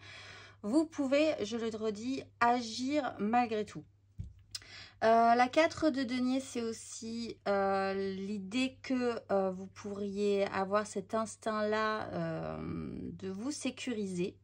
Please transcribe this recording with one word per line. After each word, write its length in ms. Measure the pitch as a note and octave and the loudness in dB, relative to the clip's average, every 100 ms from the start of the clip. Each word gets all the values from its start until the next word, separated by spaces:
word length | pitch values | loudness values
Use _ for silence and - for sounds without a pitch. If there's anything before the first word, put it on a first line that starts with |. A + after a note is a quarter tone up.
| - - - - - - | -8 -18 -18 -18 -20 -10
vous 240 | G#3 C#4 D#4+ | 0 2 2
pouvez, 480 | - C4+ C#4 D#4 D4 | 0 2 4 4 2
je 140 | G3+ A#3 | -2 -2
le 180 | A3+ G#3+ | -4 -2
redis, 460 | A3 G3+ A#3 C4 - - | -2 -2 -4 -4 -6 2
agir 760 | A#3+ B3 A#3 A3 B3+ D4+ C4 - | 4 4 0 -4 0 0 0 -2
malgré 480 | G3+ A#3+ A#3+ G#3+ G#3 | 0 2 2 0 -4
tout. 180 | D#3+ - _ _ - - - - - - - - - | -8 -16 _ _ -14 -14 -14 -16 -16 -16 -18 -18 0
Euh, 320 | A3 A3+ A#3 | 4 6 8
la 140 | A#3+ B3 | 6 4
quatre 420 | D#4 D#4+ - D#4 | 4 4 4 0
de 140 | C4 | 2
denier, 380 | C4 B3+ B3+ C4 | 0 0 0 0
c'est 200 | C4 A#3+ | -2 -4
aussi, 760 | A3+ A3+ - - A3+ A3+ A3+ - - | -4 -6 -10 -12 -8 -6 -8 -6 0
euh, 460 | G3+ G3 G3 G3 | 2 2 2 0
l'idée 840 | G3 G3 F#3+ G3 G#3+ F#3+ A#3 C4 C4 | 0 -2 -4 -4 -6 -4 0 0 -2
que, 340 | - B3+ B3 A3+ - | -2 0 0 -2 0
euh, 180 | G3 F#3+ | 2 2
vous 180 | F#3 F#3+ | -2 -8
pourriez 800 | - G#3 G3+ G3+ G3 G3+ G3 G3 | -10 -8 -4 -4 0 2 4 2
avoir 380 | G3 F#3+ G3+ G#3 | 0 2 2 0
cet 280 | G#3 F#3+ | -4 -2
instinct-là, 960 | A3 A3 - - G#3+ G#3+ G#3+ A3 G#3+ - | -2 -2 -4 -4 0 2 2 2 0 -4
euh, 460 | F3 E3 D#3+ D#3+ D#2 D#2 - D2+ - - | -4 -2 -2 -4 -6 -6 -6 -6 -8 -8
de 160 | E3+ F#3 | -8 -8
vous 220 | F#3+ B3 | -6 -6
sécuriser. 840 | D4+ B3+ A#3+ - A3 G3 F3+ F3+ - | -4 -6 -6 -6 -4 -4 -2 -4 -4